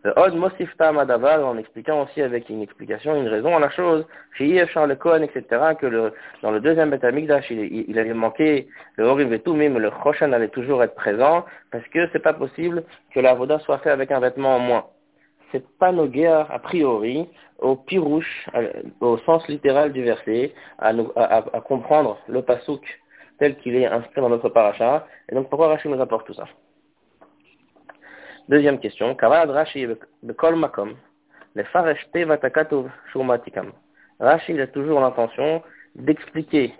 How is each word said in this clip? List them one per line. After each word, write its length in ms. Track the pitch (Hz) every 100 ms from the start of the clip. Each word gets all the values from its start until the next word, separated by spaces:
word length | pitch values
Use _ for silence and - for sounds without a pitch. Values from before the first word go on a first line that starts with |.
| 104
Le 80 | -
Od 180 | 185 170
Mosif 400 | 185 185 175 -
Tam 200 | 160 151
Adavar, 480 | 131 120 135 156 135
en 120 | 113
expliquant 460 | 107 117 120 151
aussi 180 | 139 -
avec 280 | 135 120 120
une 120 | 110
explication, 540 | 104 - 98 104 147 151
une 120 | 120
raison 280 | 107 139 170
à 40 |
la 100 | 143
chose, 360 | - 180 156 156 - - -
chez 100 | 143
Yefchar 380 | 180 170 165 151
le 100 | 139
Kohen, 280 | 170 160
et 60 | 147
cetera, 420 | 127 - 117 156 156
que 100 | 135
le, 280 | 113 113 - - -
dans 100 | 107
le 80 | 107
deuxième 300 | 143 160 151
Beth 140 | 139
Amikdash, 460 | 123 135 156 143 131
il, 80 | 113
il, 260 | 104 110 110
il 100 | 110
avait 140 | 113
manqué 540 | 113 113 - 156 143 135 - - -
le 100 | 113
Horim 240 | 139 135
Vetumim, 400 | 113 - 151 151
mais 100 | 123
le 120 | 107 -
Choshen 300 | 143 147 151
allait 160 | 120 110
toujours 340 | 131 123 135
être 120 | 113 -
présent, 500 | 113 104 139 170 175 - _
parce 160 | 120 -
que 220 | 165 170
c'est 80 | 156
pas 140 | 156
possible 500 | 156 131 - 170 170 165 - _
que 60 | 131
la 120 | 127
Avoda 280 | 123 131 151
soit 180 | 151 143
faite 140 | 156
avec 180 | 135 135
un 80 | 139
vêtement 360 | 127 127 135 127
en 40 |
moins. 260 | 123 113 - _ _ _ _ _ _
C'est 120 | 131 - _
pas 140 | 185
nogea, 560 | 180 147 127 165 160 151
a 100 | -
priori, 680 | - 180 139 110 110 135 175 _ _ -
au 180 | 131 135
pirouche, 720 | - 185 151 151 165 - -
à, 60 | 120 113 - - _
au 200 | 120 117
sens 280 | - 165 165
littéral 460 | 147 139 135 151
du 100 | 131
verset, 480 | 120 107 - 113 139 - - -
à 120 | 110
nous, 220 | 113 110 -
à, 220 | 113 113
à, 200 | - 113
à 40 |
comprendre 560 | - 131 117 151 127 104 -
le 140 | 123
pasouk 420 | 127 123 - 143 - - _ - - _
tel 160 | 147 139
qu'il 180 | 123 123
est 100 | 123
inscrit 340 | 117 117 -
dans 100 | 123
notre 200 | 117 117
paracha. 580 | 117 104 101 117 151 - - -
Et 60 | 127
donc, 140 | 131
pourquoi 200 | 143 160
Rashi 180 | 156 151
nous 140 | 131
apporte 260 | 131 110 -
tout 60 |
ça ? 100 | 92 - _ _ _ _ _ _ _ - _ _ _ _ _ - - - - - - -
Deuxième 300 | 147 143 135
question. 360 | 107 - 113 131
Kavad 360 | 113 156 160
Rashi 340 | 139 156 139 120
be-, 100 | 113 - _
bekol 320 | 113 110 165 165
makom, 400 | 143 - 104 135 _ _ _ _ _
le 100 | 107 -
faresh 400 | 175 165 143 -
teva 260 | 175 165 151
takatuv 520 | 131 156 156 143 131 - -
shumatikam. 580 | 131 131 120 - 98 95 - _ _ _ _
Rashi, 340 | 120 160 -
il 60 | 160
a 80 | 131
toujours 320 | 143 147 147
l'intention 600 | 131 123 113 - 147 160 - - _ -
d'expliquer 800 | 131 151 - 160 156 151 120